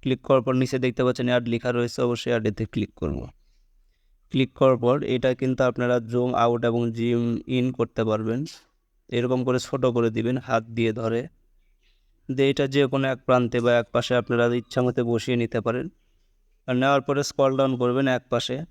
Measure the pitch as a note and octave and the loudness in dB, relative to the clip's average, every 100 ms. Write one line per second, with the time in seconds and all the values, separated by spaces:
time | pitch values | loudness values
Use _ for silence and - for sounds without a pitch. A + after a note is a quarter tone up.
0 | C3 B2+ - C3+ B2 B2+ C3 C3 B2+ A#2 | -2 -4 2 2 4 0 2 0 -2 0
1 | B2+ B2 B2 B2 A#2 A#2 B2 A#2+ A#2+ - | 0 2 0 0 0 -2 -2 -2 -2 0
2 | B2 A#2+ - A#2+ A2 G2+ A2 - G#2 _ | -2 -2 -2 0 0 -4 -6 -4 -6 _
3 | D#2+ C#2+ - - _ _ _ _ _ _ | -6 -6 -10 -18 _ _ _ _ _ _
4 | _ _ _ C3+ C3 - C3+ B2 A#2+ C#3 | _ _ _ -2 -2 2 4 4 2 0
5 | - B2+ B2+ B2+ C3 B2+ B2+ A#2+ B2 B2 | 0 -2 0 -2 -2 0 0 0 0 0
6 | A2+ A#2+ B2 B2 A#2 A#2+ A#2 A#2 A#2+ A2+ | 0 -2 0 2 2 2 0 0 -2 -2
7 | A#2 A#2+ A#2 A#2 - B2+ B2 B2+ - - | -2 0 0 -4 -2 -2 -2 -2 -4 -2
8 | A2+ G#2+ A2 A#2 D#3 - _ _ _ _ | -2 -2 -2 -4 -6 -12 _ _ _ _
9 | _ A#2+ B2 B2+ B2+ B2+ - C#3 B2+ A#2+ | _ -4 0 0 0 -2 -2 -2 0 2
10 | A#2 A2+ A#2 B2+ - A2+ A2+ A2+ A2+ A2 | 0 0 -2 -4 -2 -2 -2 -2 0 0
11 | A2+ A#2 D3 _ _ _ _ _ _ _ | -2 -2 -4 _ _ _ _ _ _ _
12 | _ _ - C3 C3+ C#3 C#3 C3+ C#3 C3+ | _ _ -10 0 2 2 0 2 2 0
13 | C3+ B2+ - B2+ A#2+ A#2+ A#2+ A#2+ A#2 A#2+ | -2 -4 2 2 4 0 2 2 2 -4
14 | - B2 A#2+ A#2+ A#2+ A#2+ A2 - B2 B2 | 0 0 0 2 2 0 -4 -2 0 0
15 | A#2+ A#2 - B2 A2+ A#2 G#2+ A#2+ D#3 _ | 0 -2 0 -2 0 -2 -2 -4 -6 _
16 | _ _ _ _ _ _ - B2 C3 C#3 | _ _ _ _ _ _ -4 0 2 2
17 | C3+ C#3 C#3+ - C3+ C3 C3+ B2+ B2 B2 | 2 -2 -2 2 2 2 0 2 0 2
18 | C3+ B2 _ A#2+ - C3 E3 | 0 -2 _ -4 -2 -8 -10